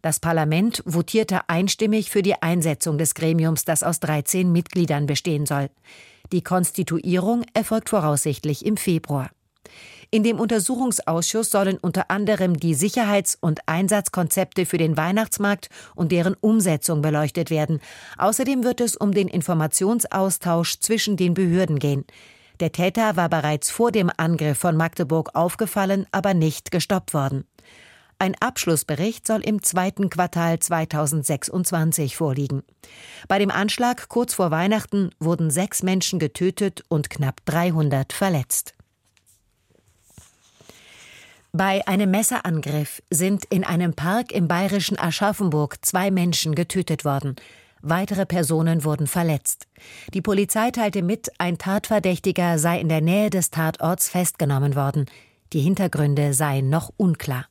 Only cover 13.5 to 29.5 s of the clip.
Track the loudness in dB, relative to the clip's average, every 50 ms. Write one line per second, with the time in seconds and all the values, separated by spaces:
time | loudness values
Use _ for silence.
13.5 | 0 0 -2 -2 0 0 2 2 2 0 0 -2 -2 -2 0 0 0 0 -2 -2
14.5 | 0 -2 -2 0 0 0 2 2 2 0 0 0 0 0 0 -2 -2 -2 0 0
15.5 | 0 -2 -4 -18 -20 -20 -20 -20 -4 -2 0 2 2 2 2 2 0 _ 2 4
16.5 | 4 4 4 4 2 0 0 0 0 2 2 2 2 2 0 0 0 -2 -2 0
17.5 | 0 0 0 0 -2 -4 -4 -10 -20 -20 -20 -20 -6 0 0 0 2 2 0 0
18.5 | 0 2 2 0 0 0 0 -2 0 0 0 2 2 2 0 0 0 -2 0 0
19.5 | 0 0 0 0 0 0 2 2 2 0 0 -2 0 0 0 0 0 -2 0 0
20.5 | 0 2 0 -2 -4 -4 -2 0 0 0 0 -2 0 2 2 2 2 2 2 2
21.5 | 4 2 2 2 0 0 0 0 0 0 -4 -8 -16 -20 -20 -20 -20 _ _ _
22.5 | _ -4 -4 -2 0 0 0 0 2 2 0 2 2 2 2 2 2 0 2 0
23.5 | 0 0 -2 -4 0 2 0 2 4 2 2 2 2 2 0 0 2 2 2 0
24.5 | 0 2 0 2 2 2 0 0 0 -2 -2 0 2 0 0 0 0 0 0 0
25.5 | 0 -2 -4 -2 0 -2 0 2 0 -2 -2 -2 -4 -2 0 2 2 4 2 2
26.5 | 0 -2 _ -4 -2 -2 0 0 -2 -2 -2 -2 -2 -2 0 0 -2 -4 -8 _
27.5 | _ -20 _ -20 -20 -20 -20 -20 -20 -20 _ _ _ _ -2 -2 0 0 -2 -2
28.5 | -2 -2 0 0 0 0 0 -4 -4 -2 -2 -2 -4 -4 _ -2 -2 -2 0 -2